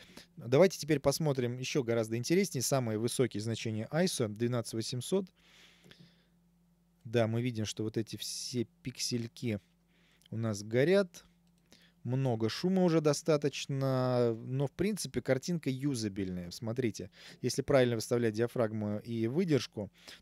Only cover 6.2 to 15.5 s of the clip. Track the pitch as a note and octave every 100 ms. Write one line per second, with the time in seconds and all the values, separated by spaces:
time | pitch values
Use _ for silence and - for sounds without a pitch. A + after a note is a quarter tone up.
6.2 | _ _ _ _ _ _ _ _ A#2 A#2+
7.2 | A2 A#2 B2 A2+ G#2 - G#2+ A2+ A2 G#2
8.2 | - - - B2 A2+ _ - - - B2
9.2 | A2+ - B2 G#2 _ _ _ _ _ _
10.2 | - A2 A2+ G2+ G#2 A#2+ D3 G3 G3 -
11.2 | - _ _ _ _ - _ _ A#2 C3
12.2 | C3+ A2+ A2 - F3+ F#3 F3+ E3 D3+ C#3+
13.2 | - D3 D3 - - C#3 C3+ C3 B2+ B2
14.2 | A#2+ A2+ B2 C3 C#3 - F#3 G#3 C3+ B2+
15.2 | - C3 -